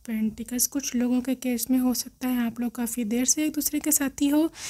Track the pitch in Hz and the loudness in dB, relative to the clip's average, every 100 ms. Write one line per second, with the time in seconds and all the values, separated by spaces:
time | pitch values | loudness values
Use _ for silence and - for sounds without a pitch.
0 | - 220 220 214 226 247 - 285 269 247 | -6 -2 -2 -2 -6 -2 0 0 -2 0
1 | 247 247 254 254 254 240 - 254 254 240 | 2 2 0 -2 -2 -2 2 2 4 0
2 | - - 254 247 233 233 240 - 233 240 | -4 -6 -2 0 -2 -2 -6 -4 -4 -2
3 | 220 233 254 - 302 302 277 302 311 285 | 0 0 2 2 0 0 -2 -2 0 0
4 | 277 269 285 294 320 - - | 0 0 2 4 2 -2 -10